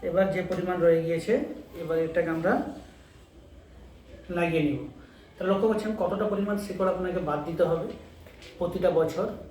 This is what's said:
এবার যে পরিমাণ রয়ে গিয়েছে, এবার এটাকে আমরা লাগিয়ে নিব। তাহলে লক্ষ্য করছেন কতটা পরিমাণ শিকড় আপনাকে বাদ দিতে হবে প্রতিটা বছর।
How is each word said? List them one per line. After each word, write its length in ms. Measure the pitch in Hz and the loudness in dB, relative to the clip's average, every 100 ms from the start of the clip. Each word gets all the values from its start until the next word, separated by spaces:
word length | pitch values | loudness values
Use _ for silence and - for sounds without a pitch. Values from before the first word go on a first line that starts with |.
| - | 0
এবার 180 | 180 190 | 2 2
যে 60 | 185 180 | 2 -2
পরিমাণ 260 | 180 180 180 | -2 -2 4
রয়ে 160 | 170 165 165 | 6 6 4
গিয়েছে, 280 | 170 - 247 302 - - - | -2 2 0 0 -8 -14 -12
এবার 140 | 165 160 160 | -2 0 0
এটাকে 240 | 175 165 165 | 0 0 0
আমরা 160 | 175 240 - - - - - - - - - - - - - - - - - 175 | 2 2 0 -8 -16 -20 -20 -20 -20 -20 -20 -20 -20 -20 -20 -20 -20 -20 -8 -2
লাগিয়ে 280 | 170 160 147 | 0 2 2
নিব। 120 | 131 - - - - - | 0 -6 -14 -20 -20 -20
তাহলে 140 | - 180 | -6 0
লক্ষ্য 140 | 196 220 | 2 2
করছেন 200 | 214 214 214 | 2 -2 -2
কতটা 220 | 175 196 214 | -2 0 0
পরিমাণ 240 | 196 202 202 | 0 0 -2
শিকড় 240 | - 180 185 | -4 0 0
আপনাকে 260 | 180 185 175 151 | 0 -2 -2 -2
বাদ 120 | 147 170 | -2 -4
দিতে 160 | 160 165 | 2 2
হবে 180 | 165 - - - - - - - - | 2 -2 -8 -16 -20 -20 -20 -20 -6
প্রতিটা 320 | 175 180 180 160 | -4 2 2 4
বছর। 280 | 156 160 220 - - | 2 0 -4 -4 -14